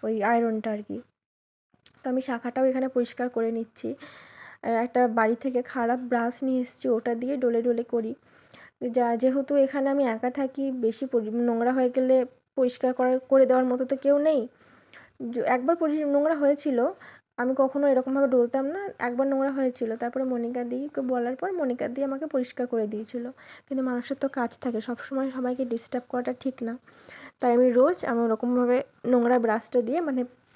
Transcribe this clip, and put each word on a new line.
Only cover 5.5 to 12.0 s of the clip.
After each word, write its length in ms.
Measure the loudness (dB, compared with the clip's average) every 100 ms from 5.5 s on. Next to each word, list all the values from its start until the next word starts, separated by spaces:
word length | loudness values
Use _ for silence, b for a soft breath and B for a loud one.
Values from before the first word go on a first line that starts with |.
| -2
খারাপ 380 | -4 -2 0 -2
ব্রাশ 440 | -2 -2 -2 -4
নিয়ে 180 | -2 -2
এসেছি, 280 | -2 -4 -2
ওটা 260 | 0 0 -4
দিয়ে 220 | -2 0
ডলে 240 | 0 2
ডলে 220 | 2 0
করি। 320 | -2 -4 -4 -8 _ B B B B B -2
যা, 240 | 0 2 2
যেহেতু 400 | 2 0 2 2
এখানে 340 | 2 2 0
আমি 140 | 2
একা 280 | 0 0 -4
থাকি, 400 | -2 -4 -4 -4
বেশি 340 | -2 -2 -2 -2
পরি-, 260 | -2 -2
নোংরা 400 | 0 0 2 2
হয়ে 180 | 2 0
গেলে 360 | 2